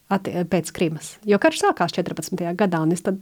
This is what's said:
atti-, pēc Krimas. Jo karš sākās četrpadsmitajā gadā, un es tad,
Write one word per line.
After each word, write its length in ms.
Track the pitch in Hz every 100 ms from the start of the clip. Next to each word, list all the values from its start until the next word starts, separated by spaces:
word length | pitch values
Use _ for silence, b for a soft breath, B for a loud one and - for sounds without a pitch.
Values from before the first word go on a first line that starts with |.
| -
atti-, 240 | 196 190 175 175
pēc 220 | 185 156
Krimas. 460 | - 175 156 - -
Jo 140 | 214 202
karš 240 | 320 320
sākās 320 | 403 - 170
četrpadsmitajā 640 | - 175 170 156 180 170 175
gadā, 260 | 180 170
un 100 | 156
es 100 | 180
tad, 200 | - 190